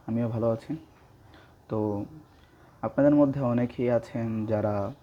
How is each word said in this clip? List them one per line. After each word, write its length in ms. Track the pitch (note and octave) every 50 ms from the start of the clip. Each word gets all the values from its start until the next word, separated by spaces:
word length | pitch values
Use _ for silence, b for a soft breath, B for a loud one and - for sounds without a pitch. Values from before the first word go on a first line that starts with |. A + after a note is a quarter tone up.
| -
আমিও 220 | - A2+ A#2 A#2+ A2+
ভালো 220 | A#2 A2+ A2+ A2+
আছি। 260 | A2+ A2+ - - D3+ D#3+ - - - - - - - - B B B B B B B - _ -
তো 360 | A2+ G#2+ G#2+ G#2+ G2+ G2+ - - D#3 D3+ - - b b b b b b b b b b
আপনাদের 320 | - - - - C#4 - -
মধ্যে 260 | D4 D4 C#3 C3+ C#3+
অনেকেই 500 | C3 A#2+ A#2+ B2 B2 A#2+ - - B2 B2
আছেন 560 | A#2+ A#2 - - - A#2 A2+ A2+ A2 A2 G#2+
যারা 460 | A2 G#2+ G#2 G#2 G#2 G#2 G2+ G2 G#2 C#3 -